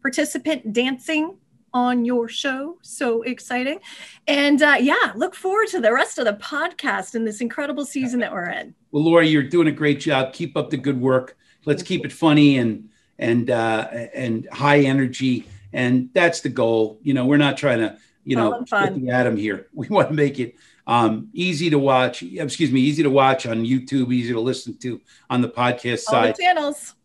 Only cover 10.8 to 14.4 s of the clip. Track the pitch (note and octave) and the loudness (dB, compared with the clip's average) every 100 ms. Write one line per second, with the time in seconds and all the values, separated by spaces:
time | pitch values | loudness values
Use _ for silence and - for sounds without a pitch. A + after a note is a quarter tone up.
10.8 | C#3+ C3 B2+ B2+ B2+ _ _ _ D3+ D3 | -2 0 2 2 -2 _ _ _ -4 -4
11.8 | - F3+ C#3+ - E3 D3+ D3 C3+ A#2 G#2 | -2 -6 -6 0 4 8 6 6 0 -4
12.8 | - _ _ - A#2 A#2+ A#2+ A#2 A2+ A2 | -12 _ _ -6 0 0 0 0 0 -2
13.8 | - A#2 A#2 - B2 A2 | -4 -10 -12 -8 -6 -6